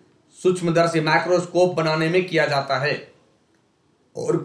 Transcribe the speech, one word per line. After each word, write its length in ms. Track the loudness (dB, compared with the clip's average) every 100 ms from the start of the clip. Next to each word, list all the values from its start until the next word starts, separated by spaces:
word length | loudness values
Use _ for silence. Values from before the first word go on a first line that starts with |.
| _ _ _ -4
सूक्ष्मदर्शी, 600 | 0 0 0 2 2 0
माइक्रोस्कोप 760 | 0 0 2 0 0 2 2
बनाने 340 | 2 -2 0 0
में 160 | 0 0
किया 180 | 0 0
जाता 320 | 0 -2 -2
है। 160 | -2 -4 -10 _ _ _ _ _ _ _ _ _ _ -8
और 200 | -4 -4